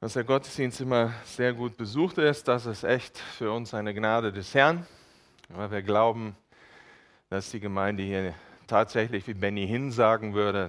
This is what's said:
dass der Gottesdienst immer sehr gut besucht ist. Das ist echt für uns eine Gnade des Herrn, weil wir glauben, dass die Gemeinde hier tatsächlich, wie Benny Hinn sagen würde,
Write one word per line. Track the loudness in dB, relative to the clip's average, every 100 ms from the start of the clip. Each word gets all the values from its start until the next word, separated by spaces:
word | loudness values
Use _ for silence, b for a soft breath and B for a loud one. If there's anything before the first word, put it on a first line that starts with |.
dass | -6
der | -4
Gottesdienst | 0 0 0 -4 -4 -4
immer | 0 2 2 -2
sehr | -12 -2 0
gut | 0 -6 -6
besucht | -6 0 0 2
ist. | 2 2 0
Das | 0 0
ist | -4
echt | 2 2 0 -14
für | -16 -6 -4
uns | -4 -4
eine | -6 -4
Gnade | -2 2 2 0
des | -4 0
Herrn, | 4 6 4 -4 b b b b b -18
weil | -8 -6
wir | -4
glauben, | 2 4 4 2 -6 -10 _ b b b b b b b _
dass | -6 -6
die | -8
Gemeinde | -6 -2 -2 -2
hier | -4 -4 -4 -8 B B 2
tatsächlich, | 2 4 2 0 -2 -6
wie |
Benny | -4 -2 -2 -2
Hinn | -2 -2
sagen | 4 4 4 0
würde, | 0 0 0